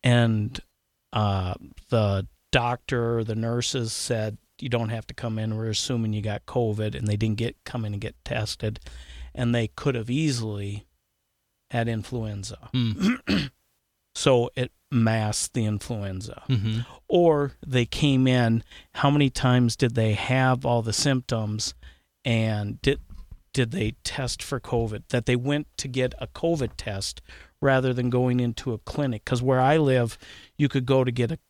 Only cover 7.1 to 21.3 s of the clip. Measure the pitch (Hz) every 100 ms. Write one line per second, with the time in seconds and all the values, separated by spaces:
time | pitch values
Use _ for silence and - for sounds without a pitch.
7.1 | 104 110 107 113 - - 123 107 101 113
8.1 | - - 117 107 - 110 110 - - -
9.1 | - - - 120 120 110 - 147 120 113
10.1 | 131 160 123 110 101 101 104 - _ _
11.1 | _ _ _ _ _ _ 123 117 113 101
12.1 | 123 110 101 104 104 - 131 117 104 190
13.1 | 254 - 196 139 _ _ _ _ _ _
14.1 | - - 127 120 - 123 _ _ 127 113
15.1 | 110 107 104 - 127 107 104 - 113 98
16.1 | 95 113 - - 123 107 110 120 - _
17.1 | 175 170 147 139 - - 127 117 - 147
18.1 | 131 131 127 117 113 - - - - 143
19.1 | 147 139 - 127 123 120 - 123 120 110
20.1 | 104 - 131 131 123 139 120 113 101 143
21.1 | 131 -